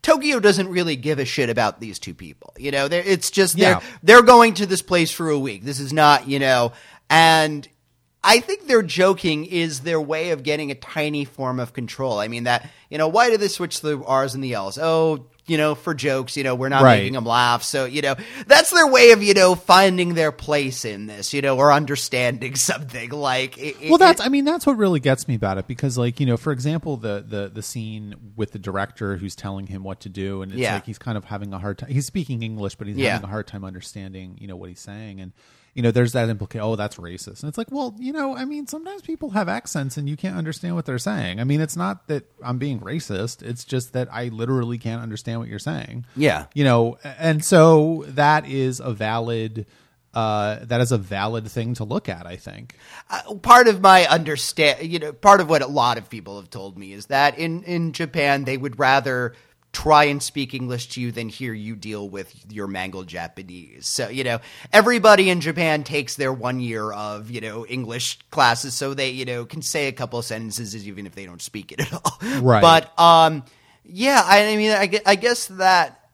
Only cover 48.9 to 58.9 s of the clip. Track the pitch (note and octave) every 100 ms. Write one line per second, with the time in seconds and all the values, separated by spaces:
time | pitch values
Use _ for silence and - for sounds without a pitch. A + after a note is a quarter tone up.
48.9 | G#2+ G#2+ A2+ A#2 A#2 A2 A2 G#2 _ _
49.9 | _ _ A2+ A2 G#2+ G#2 G#2+ A#2 A#2+ B2
50.9 | A#2+ F#2+ G2+ G#2 A2+ G#2+ - A#2 A#2+ G#2+
51.9 | D#3+ - E2+ F2 F2+ - G2+ A#2+ - -
52.9 | - - G3 - G#3 A3 A#3+ A#3+ G3 G3
53.9 | F#3 E3 D#3+ D#3 C#3+ - - D3+ C3 E3
54.9 | E3+ D3+ C#3+ G#3 G3 E3 D#3 C3+ C#3+ A#2+
55.9 | A2+ G2+ A2+ F#2 G2+ F#2 - F#2+ F#2+ G2
56.9 | G2+ G2+ C#3 C#3+ C#3 E3 E3 F3 F3 E3
57.9 | C#3+ E3 E3 C#3+ C#3 C3 C3+ C#3 A2+ C3+